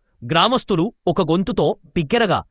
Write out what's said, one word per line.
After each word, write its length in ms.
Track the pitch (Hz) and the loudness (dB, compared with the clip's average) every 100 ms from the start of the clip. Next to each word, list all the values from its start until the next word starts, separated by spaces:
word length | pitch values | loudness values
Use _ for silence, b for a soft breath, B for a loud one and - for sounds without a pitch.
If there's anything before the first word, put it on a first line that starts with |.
| _ _ 117 | _ _ -4
గ్రామస్తులు 680 | 160 196 254 - 190 180 - - | 0 2 0 0 0 0 -2 -4
ఒక 140 | 165 | -2
గొంతుతో 560 | 165 170 196 196 156 - - | 0 0 0 0 0 -2 -6
బిగ్గరగా, 580 | - 143 233 220 135 - | -4 0 0 2 0 -4